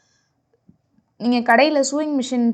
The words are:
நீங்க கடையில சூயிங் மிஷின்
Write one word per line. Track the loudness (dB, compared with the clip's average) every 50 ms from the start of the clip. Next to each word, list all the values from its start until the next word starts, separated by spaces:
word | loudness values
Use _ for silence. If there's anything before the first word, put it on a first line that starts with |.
| _ _ _ _ _ _ _ _ _ _ _ _ _ _ _ _ _ _ _ _ _ _ _ -6
நீங்க | -4 -2 -2 0 0
கடையில | 2 4 4 4 2 2 0
சூயிங் | -2 -2 -4 -4 -4 -4 -4
மிஷின் | -4 -4 -4 -2 0 0 0